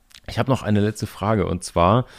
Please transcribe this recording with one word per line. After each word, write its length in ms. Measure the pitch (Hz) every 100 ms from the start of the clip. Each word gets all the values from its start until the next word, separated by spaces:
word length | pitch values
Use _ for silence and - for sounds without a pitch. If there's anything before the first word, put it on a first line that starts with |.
| _ - -
Ich 100 | -
habe 100 | 120
noch 140 | 127
eine 160 | - 104
letzte 260 | 104 113 107
Frage 400 | - 101 110 87
und 200 | 90 -
zwar, 400 | 85 87 117 123